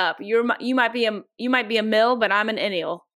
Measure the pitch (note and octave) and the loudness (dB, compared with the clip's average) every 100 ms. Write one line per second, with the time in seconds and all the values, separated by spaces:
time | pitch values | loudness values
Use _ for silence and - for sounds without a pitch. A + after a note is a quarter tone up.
0 | F3+ D#3+ G3+ A3+ A#3+ - A#3+ B3+ A#3 A#3+ | 0 -2 -2 0 0 -2 -2 0 0 0
1 | A3+ G#3 - - A#3+ B3+ A3 A3 G#3+ G#3+ | -2 -2 -10 -8 -2 0 0 0 2 4
2 | A#3 B3 G#3+ G3+ G#3+ A3 G3+ F#3 D#3 F3 | 4 2 2 2 0 -2 -2 -4 -4 -8
3 | - | -12